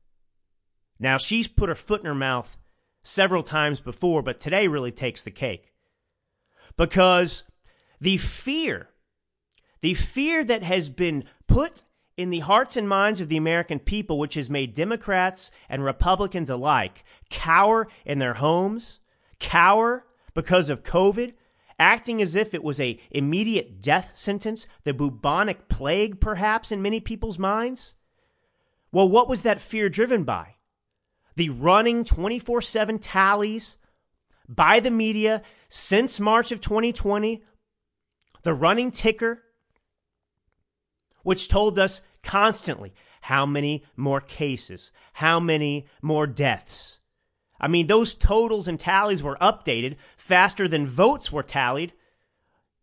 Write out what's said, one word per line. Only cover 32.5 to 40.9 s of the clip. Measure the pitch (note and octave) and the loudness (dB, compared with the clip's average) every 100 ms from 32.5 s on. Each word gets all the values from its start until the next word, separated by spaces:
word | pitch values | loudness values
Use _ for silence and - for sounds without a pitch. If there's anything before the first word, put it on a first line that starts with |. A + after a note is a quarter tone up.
| A#3+ | -4
seven | - G#3+ G#3 A3 | -2 -2 -2 -4
tallies | - F#3+ G3 G#3 G#3 A3 - - _ _ _ _ _ _ - | -2 2 4 4 0 -4 -12 -18 _ _ _ _ _ _ -8
by | A#2 D#3 A3+ | 2 6 6
the | B3 | 4
media | A3+ A3 G#3+ G#3+ A3 - _ - | 0 0 0 0 -2 -6 _ -12
since | - - G3+ C4 - | -6 0 2 2 0
March | G#3 A3+ A#3 | 2 2 0
of | A#3 | -6
twenty | - G#3+ A#3 | -2 0 0
twenty, | A#3+ G3+ G3+ G#3+ A3 _ _ _ _ _ _ _ _ _ _ | -2 -2 0 -2 -6 _ _ _ _ _ _ _ _ _ _
the | E3+ | -4
running | C#3 E3 A3 B3 | 0 2 2 -2
ticker, | - A3 A3 A#3 A#3 _ _ _ _ _ _ _ _ _ _ _ _ _ _ _ | 0 -2 0 -4 -6 _ _ _ _ _ _ _ _ _ _ _ _ _ _ _